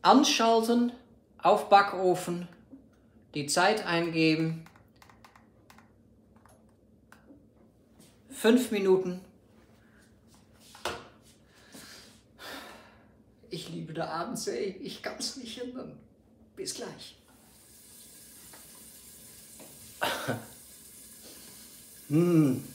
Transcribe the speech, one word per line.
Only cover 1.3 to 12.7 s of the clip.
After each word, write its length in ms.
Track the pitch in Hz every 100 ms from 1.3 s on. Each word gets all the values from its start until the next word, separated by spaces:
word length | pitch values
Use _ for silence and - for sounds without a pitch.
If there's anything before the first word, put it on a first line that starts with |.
| _
auf 300 | 175 208 -
Backofen. 800 | 196 196 180 185 175 - 175 180 - - - - _ _ _ _
Die 120 | 151 143
Zeit 400 | 175 190 214 -
eingeben. 800 | 170 170 165 160 156 160 160 - - _ _ - - - - _ _ _ - _ _ _ _ _ - - - _ _ _ _ _ - _ - _ _ _ _ _ _ - _ _
Fünf 440 | - 220 247 -
Minuten. 520 | 208 190 190 185 180 - _ _ _ _ _ _ _ _ _ _ - _ _ - - - - - - _ _ _ _ - - - - - - _ _ - - -